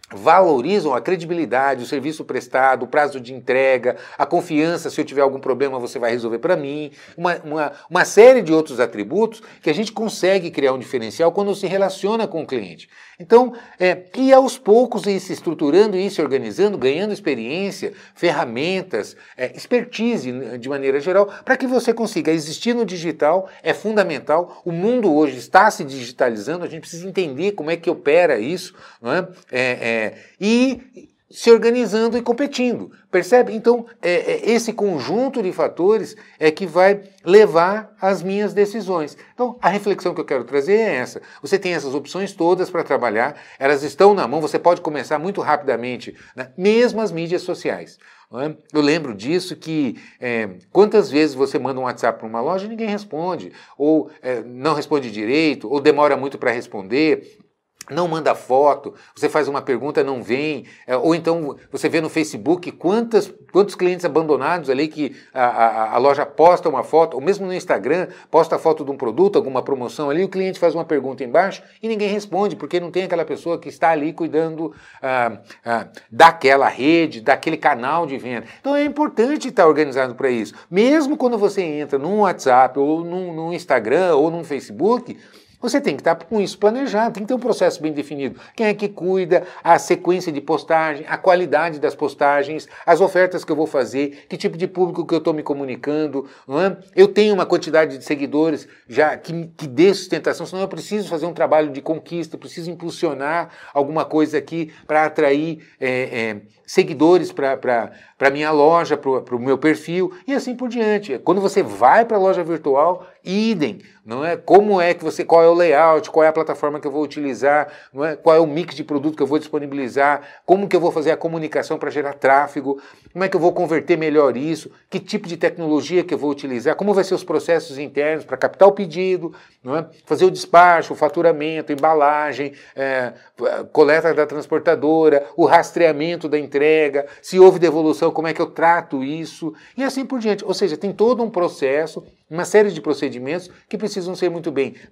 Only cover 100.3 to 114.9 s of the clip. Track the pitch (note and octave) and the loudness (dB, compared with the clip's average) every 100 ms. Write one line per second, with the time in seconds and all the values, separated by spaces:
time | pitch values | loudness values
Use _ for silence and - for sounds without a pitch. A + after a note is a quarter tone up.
100.3 | C3 E3 F#3 F#3+ E3+ - G#3 F3+ E3 E3+ | -4 -8 -8 -8 -8 -8 -6 -4 -6 -6
101.3 | D3+ D3+ D#3 D3+ C3+ D3 D#3+ - E3+ D#3+ | -2 2 2 0 -4 -8 -8 -8 -10 -10
102.3 | C#3+ C3 - E3+ E3+ E3+ - E3 C3+ C#3+ | -14 -16 -14 -12 -12 -12 -4 -4 -4 -4
103.3 | E3+ D#3+ - - C#3+ C#3+ D#3 C#3+ D#3 D3 | -4 -6 -12 -6 -2 0 -2 -2 0 0
104.3 | D3 C#3+ E3 D#3+ - - D3+ D#3 D3+ D3 | -2 -6 -8 -8 -12 -2 0 0 2 2
105.3 | C#3+ D#3+ D#3+ - - C3 B2+ B2+ B2 A2+ | 2 -2 -8 -14 -8 -4 -4 -4 -4 -6
106.3 | G#2 G2 _ - - F#3 C#3+ D#3 F3+ D#3+ | -6 -14 _ -4 0 0 2 4 4 2
107.3 | - C3+ C3 B2 A#2+ G2+ - - - C3+ | -4 -4 -2 -2 -2 -2 -12 -20 0 0
108.3 | C#3+ D3+ D3+ D3 E3+ D3+ D3 C#3 B2+ - | 2 0 4 6 4 2 -2 0 -2 -2
109.3 | A#2+ B2+ C3 D#3 D3+ - F3 F#3 - - | -6 -2 2 2 0 -2 -4 -4 -6 -6
110.3 | C#4 B3 B3 B3+ A#3 A3 G#3 G3+ C3 - | -4 -4 -8 -6 -2 0 0 -2 -6 0
111.3 | F#3+ G3 G3 C#3 G2+ B2 F#3+ A#3 G#3+ F#3+ | 0 0 0 -2 4 6 6 4 2 2
112.3 | F#3 D#3+ E3 D3 C3+ D#3+ F3+ - _ - | 0 -2 -4 0 2 2 0 -8 _ -6
113.3 | G3 A3 G3+ C3 G2 - _ G#2+ A#2+ D#3+ | -2 0 0 -2 -6 -18 _ -12 -6 -4
114.3 | E3+ - F3+ G#3 G3 F3 | -4 6 6 6 2 2